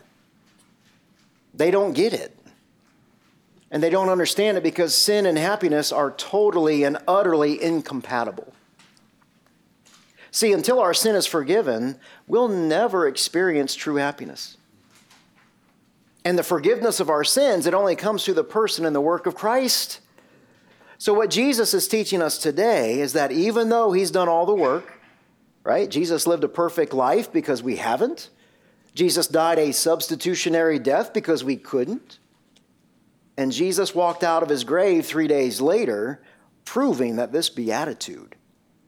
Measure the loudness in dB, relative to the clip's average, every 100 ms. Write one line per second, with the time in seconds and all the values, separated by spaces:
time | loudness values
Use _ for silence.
0 | _ _ _ _ _ _ _ _ _ _
1 | _ _ _ _ _ -2 2 2 2 0
2 | 0 -2 -8 -16 -20 _ _ _ _ _
3 | _ _ _ _ _ _ _ -2 2 2
4 | 2 2 0 0 0 2 0 0 0 2
5 | 2 2 2 2 0 0 0 0 0 0
6 | -2 -4 -2 2 2 4 2 2 2 0
7 | 0 2 2 2 2 0 -2 -2 -4 -10
8 | -4 -4 -4 -8 -16 -20 _ _ _ _
9 | _ _ _ _ _ _ _ _ _ _
10 | _ _ -8 0 2 4 2 2 2 2
11 | 2 2 0 -2 0 0 0 -2 -4 -8
12 | -16 -20 -2 2 2 0 0 2 2 2
13 | 0 0 -2 0 2 0 -2 -4 -4 -2
14 | -2 -4 -14 -14 -18 -20 _ _ _ _
15 | _ _ _ _ _ _ _ _ _ _
16 | _ _ -2 0 0 0 2 2 0 0
17 | 0 0 2 2 2 2 2 2 2 0
18 | -2 -2 -2 -2 0 -2 -2 -2 -2 0
19 | 0 0 -2 -4 0 0 0 -2 -4 -12
20 | _ _ _ _ _ _ _ _ -20 -4
21 | 0 2 2 0 0 2 0 0 0 -2
22 | 0 -2 -2 -2 -2 0 2 2 2 0
23 | -2 0 0 0 0 0 2 2 2 2
24 | 0 0 2 2 2 2 2 0 -6 -20
25 | _ _ _ _ _ _ -2 0 0 -2
26 | -2 0 0 0 0 -2 -2 0 0 0
27 | 2 0 0 -2 -2 -4 -4 -4 -2 0
28 | -2 -4 -16 _ _ _ _ _ _ -2
29 | 0 0 0 2 2 2 2 0 0 0
30 | -2 -4 -4 -2 0 2 2 0 0 0
31 | 0 -4 -2 -2 -2 -6 -4 -4 -2 -6
32 | -12 -20 _ _ _ _ _ _ _ _
33 | _ _ _ -6 -4 -2 -2 0 -2 0
34 | 0 0 0 0 0 -2 0 0 2 2
35 | 0 -2 0 2 0 0 0 2 0 -2
36 | -4 -8 -18 _ _ _ -6 -2 0 0
37 | -2 -2 -2 -2 -4 -4 -4 -4 -4 -8
38 | -12 -14 -20 -20 _ _ _ _